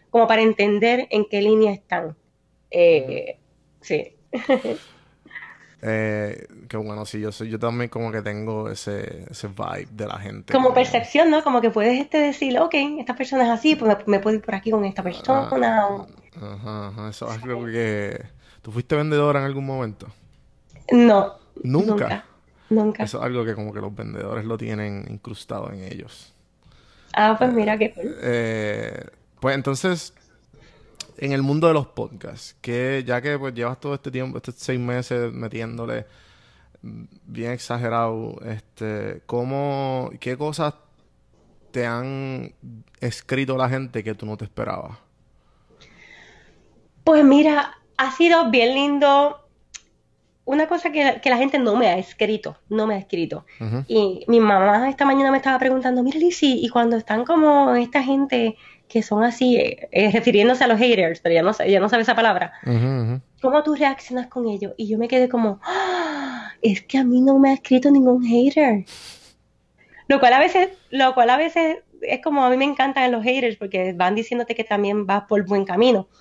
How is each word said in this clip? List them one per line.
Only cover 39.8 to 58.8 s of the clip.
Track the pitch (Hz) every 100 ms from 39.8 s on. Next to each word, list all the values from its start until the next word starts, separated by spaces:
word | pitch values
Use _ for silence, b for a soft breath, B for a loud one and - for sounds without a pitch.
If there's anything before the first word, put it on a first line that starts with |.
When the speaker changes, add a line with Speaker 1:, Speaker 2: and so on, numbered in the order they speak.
| 135 131 127 -
Speaker 2:
qué | 123 127
cosas | 151 156 151 - _ _ _ _ _ _ _ _ _
te | 123 120
han | 120 131 135 135 131 117 - 127 113 - _
escrito | 123 - - 131 135 131
la | 127
gente | 131 131 120
que | 107 104
tú | 107
no | 107
te | 107
esperabas? | - 107 92 - 110 _ _ _ _ _ _ _ _ b b b b b b b b _ _ _ _
Speaker 1:
Pues | - 302
mira, | 285 277 302 294 - - _ -
ha | 262
sido | - 339 330 254
bien | 247 233
lindo. | 269 285 285 285 277 294 285 _ _ _ - _ _ _ _ _ _ -
Una | 285 311
cosa | 339 339
que, | 294 277 254
que | 269
la | 240
gente | 269 277
no | 240 208
me | 220
ha | 190
escrito, | 190 - 208 214 - - -
no | 214 220
me | 196
ha |
escrito. | 190 175 165 151 b b
Speaker 2:
Ujú. | 113 120 139
Speaker 1:
Y | 220 202 185 -
mi | 233
mamá | 214 196 196 208 262
esta | 269 277
mañana | 269 269
me | 269
estaba | 269 262
preguntando, | 262 262 254 254
"Mira, | 247 311
Lizzy, | 349 349 285 247
y | 226
cuando | 240 233 226
están | - 214 247
como | 330 302 285 269 240
esta | 247 285
gente | 262 277 277 247 226 214 b b